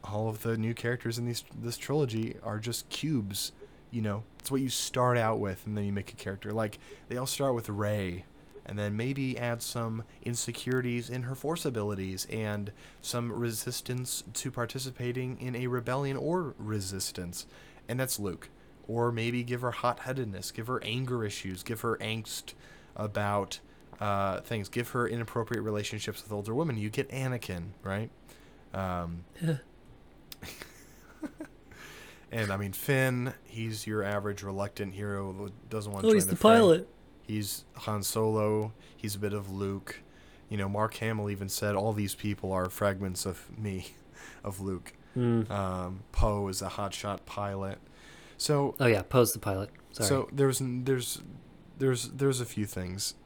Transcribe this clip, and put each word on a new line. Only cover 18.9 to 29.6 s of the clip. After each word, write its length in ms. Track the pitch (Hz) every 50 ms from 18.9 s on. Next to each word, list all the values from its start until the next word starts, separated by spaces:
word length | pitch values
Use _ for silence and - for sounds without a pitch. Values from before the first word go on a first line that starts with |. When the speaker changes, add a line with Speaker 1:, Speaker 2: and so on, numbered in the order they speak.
| 113 117 117 120 117
Speaker 1:
maybe 300 | 113 113 120 120 123 123
give 180 | 120 123 120
her 100 | 123 123
hot-headedness, 800 | 117 - - 127 120 - - 127 131 135 127 107 95 95 98 -
give 160 | - - 113
her 140 | 120 127 117 -
anger 400 | 107 113 127 131 123 127 120 110
issues, 380 | 104 - - - 95 92 90 -
give 180 | - 117 107
her 160 | - 117 110
angst 560 | - 98 107 110 113 107 - - - - - - - - - - - - - -
about, 600 | - 104 107 104 107 104 101 104 101 98 95 - - - - - - - - - -
uh, 400 | 107 104 101 98 98 98 95 -
things, 260 | - - 117 107 98 -
give 200 | - 120 120 -
her 180 | - 127 120
inappropriate 560 | 95 113 117 117 - - 120 117 113 120 107 104
relationships 580 | 110 107 104 104 - - 107 - - 104 - -
with 80 | 104 104
older 200 | 104 101 107 110
women. 240 | 135 165 160 120
You 120 | 107 104 107
get 200 | 113 - - -
Anakin, 580 | - 135 131 131 127 120 - - 92 87 85 95 95 - -
right? 260 | 98 98 104 113 - - - - - - - - - - - - - -
Um, 500 | 95 95 92 90 87 87 85 85 85 87 - - -
Speaker 2:
Yeah. 160 | 165 160 160 131